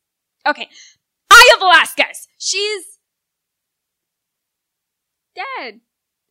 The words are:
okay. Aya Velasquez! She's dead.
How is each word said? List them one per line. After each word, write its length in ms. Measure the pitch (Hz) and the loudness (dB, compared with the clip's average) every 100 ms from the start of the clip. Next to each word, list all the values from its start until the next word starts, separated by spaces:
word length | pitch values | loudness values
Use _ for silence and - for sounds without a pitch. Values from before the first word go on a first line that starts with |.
| _ _ _ _ 294 | _ _ _ _ -6
okay. 220 | 285 - - - _ _ _ - | -6 -10 -20 -20 _ _ _ 2
Aya 280 | 466 494 466 | 6 6 4
Velasquez! 680 | 370 330 233 - 220 - - - | 4 2 0 -4 -6 -8 -20 -14
She's 600 | - 381 415 415 - - _ _ _ _ _ _ _ _ _ _ _ _ _ _ _ _ _ _ _ _ _ _ _ 359 | -8 -6 -6 -8 -14 -20 _ _ _ _ _ _ _ _ _ _ _ _ _ _ _ _ _ _ _ _ _ _ _ -18
dead. 460 | 523 508 254 214 _ _ _ _ _ | -14 -14 -16 -18 _ _ _ _ _